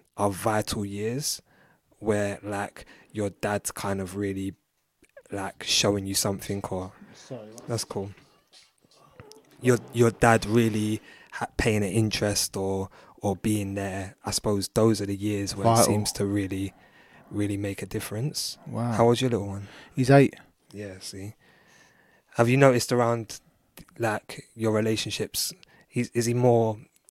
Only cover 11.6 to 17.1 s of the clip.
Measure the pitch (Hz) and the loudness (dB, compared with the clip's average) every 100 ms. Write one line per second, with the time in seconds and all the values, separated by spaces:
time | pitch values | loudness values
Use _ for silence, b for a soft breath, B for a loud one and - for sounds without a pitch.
11.6 | 120 107 98 107 110 - 104 98 - 98 | 0 2 2 2 0 0 0 0 -2 -4
12.6 | 95 95 95 b b _ 101 92 110 107 | -4 -4 -6 b b _ -4 -2 0 -2
13.6 | 98 98 98 98 98 - - - 110 101 | -2 -4 -6 -6 -10 -10 -6 -4 0 -2
14.6 | 95 - 113 104 98 101 104 101 101 98 | 0 2 4 2 -2 -4 -4 -4 -4 0
15.6 | 113 117 117 107 101 - 101 101 95 95 | 4 6 4 2 -2 -2 -2 -2 -2 -4
16.6 | 98 b b b b | -6 b b b b